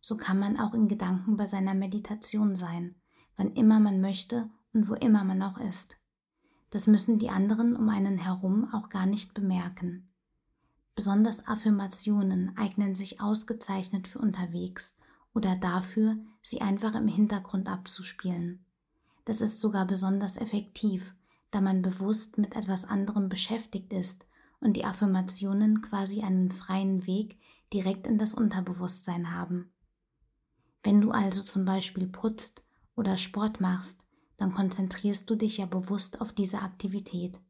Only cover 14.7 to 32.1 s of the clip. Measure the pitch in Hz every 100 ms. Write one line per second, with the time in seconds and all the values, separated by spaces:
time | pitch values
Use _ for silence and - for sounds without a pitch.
14.7 | 185 - - _ _ _ 226 196 185 185
15.7 | 180 185 - 220 220 - _ - - 202
16.7 | 196 220 226 220 165 208 208 - 190 190
17.7 | 190 - - 180 - 185 175 175 180 _
18.7 | _ _ _ _ _ - 220 214 - 214
19.7 | 202 185 190 190 196 202 - 220 208 208
20.7 | - 214 185 185 - _ _ _ 208 190
21.7 | 190 185 185 190 214 - - 202 - 190
22.7 | 185 - 202 202 214 190 185 - 226 226
23.7 | 190 185 190 185 - - _ _ _ 214
24.7 | 196 - 185 208 185 185 - 196 196 214
25.7 | 214 220 202 196 208 208 185 185 185 -
26.7 | 190 190 190 180 190 214 - _ _ _
27.7 | 202 190 190 - 214 214 - 214 185 185
28.7 | 180 180 - - 175 170 175 175 180 175
29.7 | _ _ _ _ _ _ _ _ _ _
30.7 | _ 208 208 220 220 196 190 196 196 190
31.7 | 190 185 185 185